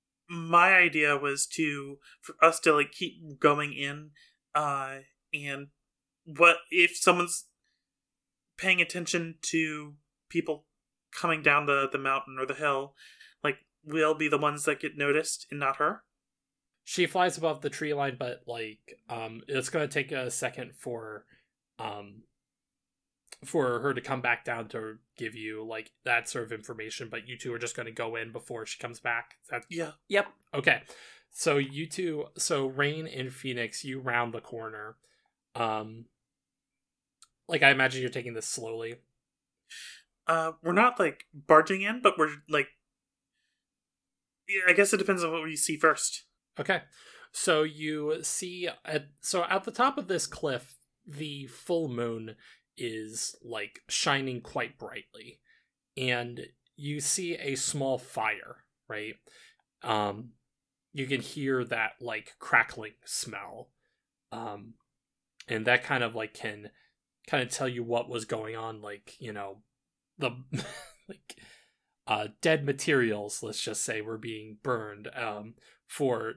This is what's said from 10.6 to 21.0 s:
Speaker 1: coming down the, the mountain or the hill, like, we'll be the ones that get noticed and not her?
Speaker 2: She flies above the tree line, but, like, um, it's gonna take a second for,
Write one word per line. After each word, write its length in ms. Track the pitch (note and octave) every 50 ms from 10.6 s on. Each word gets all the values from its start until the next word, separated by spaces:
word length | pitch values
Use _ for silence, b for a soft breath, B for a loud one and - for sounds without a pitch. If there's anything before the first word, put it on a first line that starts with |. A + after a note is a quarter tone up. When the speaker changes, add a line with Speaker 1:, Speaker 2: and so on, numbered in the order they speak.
| - _ _ _ _ _ _ _ _ _ -
Speaker 1:
coming 300 | - - E3+ D#3+ D#3 C#3+
down 240 | D3 C#3+ D3 D3+
the, 220 | D3 C#3+ C#3 C3+ C3+
the 80 | - C3+
mountain 380 | C3+ C3+ C3+ C3+ - - C3 C3
or 80 | C3
the 80 | C3 C#3
hill, 400 | C3+ D#3 D3 C#3 C3+ C#3 C#3+ b b b b b b b b b b -
like, 160 | D3+ C3+ - _ _ _ _ _
we'll 300 | D3+ D3 D#3+ D#3 D3+ D#3
be 140 | D#3 D#3 D3+
the 100 | D3+ C#3+
ones 260 | D3 D3 D3 D3 D3
that 160 | D#3+ D3+ -
get 160 | - D3+ -
noticed 500 | D3+ C#3+ C#3+ C#3+ D3+ D#3 - - - - -
and 80 | - C#3+
not 180 | C#3 C3+ C3+
her? 280 | - D3 D#3 G#3 A3 - _ _ _ _ _ _ _ _ _ _ _ _ _ _ _ _
Speaker 2:
She 220 | - - - F3+
flies 300 | D#3+ - F#3 F3+ F3+ E3+
above 260 | E3 D#3+ D#3+ D3+ D3 -
the 80 | D3
tree 220 | C#3 - D#3 D3+ D3
line, 240 | C#3+ C#3 C#3 B2+ B2
but, 240 | C3 B2 B2 - -
like, 520 | - A#2 A#2 A2+ A2 G#2+ - _ - - - _ -
um, 340 | A#2+ A#2 A2+ A2+ A2 A2+ - -
it's 220 | C#3 C3+ C3+ -
gonna 180 | - D#3+ D3+ C#3+
take 240 | - D3 C3+ C#3 D3+
a 180 | C3+ B2+ B2
second 460 | - - - C3 - - B2+ - -
for, 480 | - - C3 A#2+ A2+